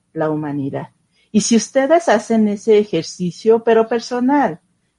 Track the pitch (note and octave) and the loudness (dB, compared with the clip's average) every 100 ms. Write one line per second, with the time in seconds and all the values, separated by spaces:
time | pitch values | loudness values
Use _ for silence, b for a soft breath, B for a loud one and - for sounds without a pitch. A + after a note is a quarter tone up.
0 | _ D#3+ D#3 D3+ D3+ C#3+ C#3 C#3 - _ | _ -6 -4 -4 -6 -6 -6 -8 -12 _
1 | _ _ _ G#3 - A3+ - C4+ C4+ E4 | _ _ _ -2 2 0 0 -2 2 2
2 | F4 D#4+ - A3+ G#3+ G#3 - G#3 G#3 E3 | 2 0 0 0 0 -2 2 2 2 -4
3 | - - F3+ - A3 A3+ A#3 A3+ A3+ A#3+ | -6 -8 -8 -4 0 2 4 2 2 -4
4 | - B3 B3+ C#4+ B3 D#3+ _ _ _ | -4 -2 0 2 0 -4 _ _ _